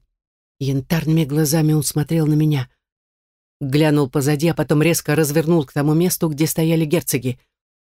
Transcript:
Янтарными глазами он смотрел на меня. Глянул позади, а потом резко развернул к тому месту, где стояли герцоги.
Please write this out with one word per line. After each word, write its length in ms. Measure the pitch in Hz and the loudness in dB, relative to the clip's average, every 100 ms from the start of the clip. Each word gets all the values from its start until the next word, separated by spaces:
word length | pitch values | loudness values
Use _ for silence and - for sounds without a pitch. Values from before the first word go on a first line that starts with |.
| _ _ _ _ _ - | _ _ _ _ _ -8
Янтарными 680 | 135 139 135 165 156 160 143 | -4 -4 -2 -2 0 0 0
глазами 480 | 147 151 160 156 | 0 0 2 2
он 80 | 151 | 0
смотрел 460 | - 156 147 165 151 | 0 -4 -2 0 2
на 60 | |
меня. 360 | 151 156 147 127 _ _ _ _ _ _ _ _ - | 2 2 0 -4 _ _ _ _ _ _ _ _ -12
Глянул 480 | 139 147 156 147 139 | -4 0 2 2 0
позади, 420 | 151 135 151 165 | -2 0 0 0
а 40 | |
потом 300 | 160 147 156 | -2 0 2
резко 320 | 165 160 - 151 | 2 0 0 0
развернул 500 | 151 151 156 170 135 | 0 0 2 0 0
к 80 | |
тому 220 | 151 147 156 | -2 0 2
месту, 340 | 180 - 165 | 0 0 -4
где 160 | 143 156 | -2 -2
стояли 400 | - 160 165 156 | 0 0 0 0
герцоги. 540 | 165 - 131 123 123 _ _ _ _ _ | -2 -2 -4 -4 -8 _ _ _ _ _